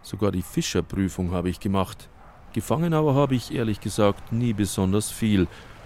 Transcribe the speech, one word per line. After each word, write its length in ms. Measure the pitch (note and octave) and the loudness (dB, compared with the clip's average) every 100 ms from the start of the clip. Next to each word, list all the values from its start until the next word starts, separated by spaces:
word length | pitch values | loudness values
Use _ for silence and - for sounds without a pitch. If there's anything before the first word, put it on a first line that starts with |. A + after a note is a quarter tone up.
Sogar 280 | - G2+ G#2 | -10 -2 0
die 120 | F#2+ | 0
Fischerprüfung 880 | - - - F#2+ E2 F#2+ F#2+ - F2 | -4 -4 0 -2 -2 -2 -2 -2 -2
habe 160 | F2+ F2+ | -2 -2
ich 100 | F2 | -2
gemacht. 520 | G2+ G2 F#2 - - - - - - | -2 0 -2 -6 -20 -20 -20 -20 -8
Gefangen 400 | A2+ - A#2 E3+ | -8 -2 0 2
aber 220 | D#3 D#3 | 2 4
habe 200 | C3+ C#3 | 4 4
ich, 200 | B2+ - | 0 -2
ehrlich 260 | - A2+ G#2 | -4 -2 -2
gesagt, 500 | G#2+ - G#2 G2+ - | -4 2 4 2 -4
nie 220 | A#2 A#2+ | -2 0
besonders 580 | G#2 G2+ - F#2+ G2+ - | 0 0 2 2 2 -2
viel, 380 | - A2+ G2+ F2 - - - | -2 2 4 4 -2 -20 -20